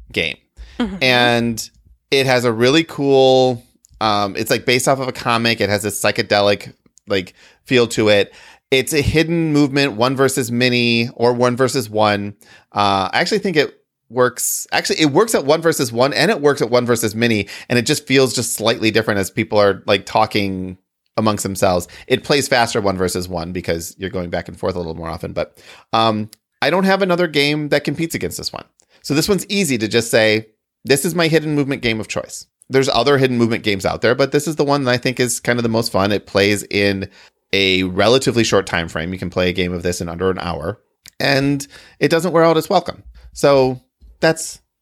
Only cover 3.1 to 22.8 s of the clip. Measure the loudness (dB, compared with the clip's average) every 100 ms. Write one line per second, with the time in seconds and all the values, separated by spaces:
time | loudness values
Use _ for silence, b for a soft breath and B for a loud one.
3.1 | 4 6 6 4 0 -8 _ _ -4 -2
4.1 | 0 -2 -4 -2 -2 2 2 2 0 -2
5.1 | -6 -2 0 0 0 0 0 -2 -2 -2
6.1 | -2 0 2 2 0 -4 -20 _ _ -6
7.1 | -4 -4 b b b 0 2 2 2 4
8.1 | 4 2 B B B _ -2 0 -2 0
9.1 | 0 0 0 0 2 2 0 -2 0 -2
10.1 | 2 0 0 -4 0 2 2 2 0 -2
11.1 | 0 0 2 0 2 0 0 -4 0 2
12.1 | 2 -4 -12 b b b 0 2 2 0
13.1 | -2 -2 -2 0 0 0 -4 _ _ _
14.1 | 0 0 0 -6 -6 -4 -4 -2 0 2
15.1 | 2 2 0 2 2 2 0 -2 0 0
16.1 | 2 0 2 2 2 0 0 2 0 -2
17.1 | 0 0 0 -2 B -2 0 0 -2 0
18.1 | 2 2 0 -6 -2 -2 0 0 0 0
19.1 | -2 -2 -4 -2 2 2 0 0 -2 0
20.1 | 0 0 0 -4 -6 -10 -14 _ _ _
21.1 | -2 -2 -2 -4 -2 0 0 -4 B -4
22.1 | -2 0 -2 0 0 0 0